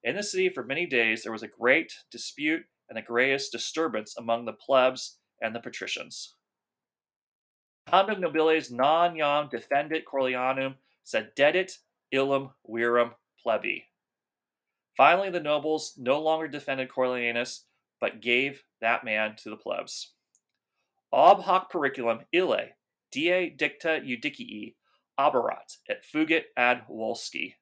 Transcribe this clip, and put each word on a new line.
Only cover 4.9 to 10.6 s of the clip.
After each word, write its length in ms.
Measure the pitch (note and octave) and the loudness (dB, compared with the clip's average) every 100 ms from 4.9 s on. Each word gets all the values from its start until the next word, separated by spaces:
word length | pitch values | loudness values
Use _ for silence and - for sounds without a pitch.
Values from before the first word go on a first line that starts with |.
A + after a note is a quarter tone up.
| C3 - _ _ _ | 0 -12 _ _ _
and 120 | A2 | -8
the 60 | A2+ | -8
patricians. 760 | A#2+ - F#2 - - - - _ _ _ _ _ _ _ _ _ _ _ _ _ _ _ - | -12 -10 -8 -8 -10 -12 -14 _ _ _ _ _ _ _ _ _ _ _ _ _ _ _ 2
Tandem 320 | F#3 G3+ G3+ | 2 4 0
nobiles 520 | F3 D3+ D#3 D#3+ B2+ | 0 2 4 4 0
non 440 | A#2+ C3+ E3 F3 D#3+ | 0 4 4 2 2
iam 320 | D3 D3 D3 | 0 0 -2
defendit 560 | A#2+ - C#3 D3+ D#3 - | -8 0 0 0 -6 -4
Corleonum, 720 | C#3 C3 B2+ B2+ C3+ | -2 -2 0 -2 -2